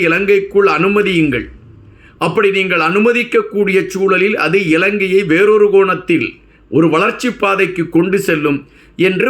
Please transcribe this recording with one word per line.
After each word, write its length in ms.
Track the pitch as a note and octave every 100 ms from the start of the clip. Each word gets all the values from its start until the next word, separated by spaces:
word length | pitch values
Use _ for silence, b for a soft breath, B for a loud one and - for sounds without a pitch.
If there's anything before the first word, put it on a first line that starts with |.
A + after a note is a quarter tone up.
இலங்கைக்குள் 680 | E3+ E3+ G3 G3 F#3+ G3+ G3
அனுமதியுங்கள், 760 | D3+ F#3 G3+ G3 F3 D3+ B2 - - - - b b b b
அப்படி 300 | E3 G#3 G3+
நீங்கள் 340 | F#3+ F#3+ F3 D#3+
அனுமதிக்கக்கூடிய 920 | F#3+ A3+ A#3+ A#3 A3+ G#3 G3+ G3 F#3+ F3
சூழலில் 500 | F#3+ F#3+ F3+ G3 G#3+
அது 200 | D#3 F#3+ F3+
இலங்கையை 520 | D#3+ G3 G#3 F#3+ F#3+
வேறொரு 440 | F#3 E3 G#3 G#3+ G#3
கோணத்தில் 580 | G3 F#3+ F3 - D#3+ G#2+ - b b _
ஒரு 160 | C3 E3
வளர்ச்சி 400 | D#3 G#3+ - B3
பாதைக்கு 500 | - G3 F#3+ F#3 F3 D#3+
கொண்டு 300 | D#3+ F#3 F#3+
செல்லும் 380 | F#3+ D#3+ D3 C#3 b b b -
என்று 300 | F#3 F#3